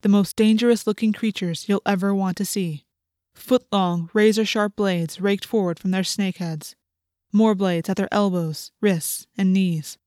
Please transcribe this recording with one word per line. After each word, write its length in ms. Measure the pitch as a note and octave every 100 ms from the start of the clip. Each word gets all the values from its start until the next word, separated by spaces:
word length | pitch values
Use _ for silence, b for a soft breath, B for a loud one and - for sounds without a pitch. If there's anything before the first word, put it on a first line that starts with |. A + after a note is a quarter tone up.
The 80 | G3+
most 260 | G3+ F#3
dangerous-looking 760 | - A3 A3 A#3+ A#3 - G#3 A3
creatures 560 | G#3 A3 - F3+ D#3+ -
you'll 140 | G3+
ever 300 | - G3 G3
want 220 | G3 F#3+ F3+
to 80 |
see. 420 | G3 G#3 F3 D3+ _ _ _ _ _
Foot-long, 720 | _ - B3+ _ G3+ F3+ F3 E3
razor-sharp 640 | G#3+ G#3+ G#3+ G#3+ A3 G#3
blades 460 | - G3+ F3 E3 -
raked 240 | G3 G3+
forward 320 | - A3+ F3+ E3
from 140 | F#3+
their 100 | F#3
snakeheads. 720 | F3+ - G3 - E3+ D#3 - _ _ _ _ _ _
More 220 | G#3 A3
blades 360 | G3 F#3+ E3+ E3
at 80 | F#3+
their 140 | G3
elbows, 600 | G#3 G3+ F3+ E3 D3+ - _
wrists, 460 | G#3 F3 - - - -
and 160 | F#3+
knees. 460 | F#3+ F#3 D#3+ D3 -